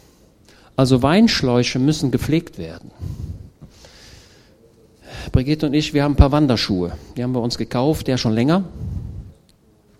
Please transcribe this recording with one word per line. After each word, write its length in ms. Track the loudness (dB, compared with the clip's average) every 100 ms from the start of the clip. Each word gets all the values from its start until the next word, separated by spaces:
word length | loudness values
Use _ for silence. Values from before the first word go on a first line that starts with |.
| _ _ _ _ -20 -20 -8 0
Also 280 | 2 4
Weinschläuche 720 | 4 4 4 2 2 2 0 0
müssen 320 | 0 0 0
gepflegt 480 | -2 0 -2 -4 -12
werden. 320 | -14 -14 -20 -14 -12 -10 -12 -14 -18 _ -20 -20 -20 -20 -20 -20 -20 -20 _ _ _ _ _ _ -18 -14 0
Brigitte 360 | 2 2 0 0
und 80 | 0
ich, 180 | 0
wir 100 | 0
haben 100 | 4
ein 40 | 6
paar 140 | 6
Wanderschuhe. 640 | 6 4 2 0 -2 -2 -6 -12 -8
Die 60 |
haben 140 | -4 -2
wir 60 |
uns 180 | -4 -4
gekauft, 480 | -4 -2 0 0 -2
der 100 | -2
schon 160 | 0
länger. 300 | 2 2 0 -2 -8 -10 -8 -10 -14 -16 -20 _ _ _ _ _ _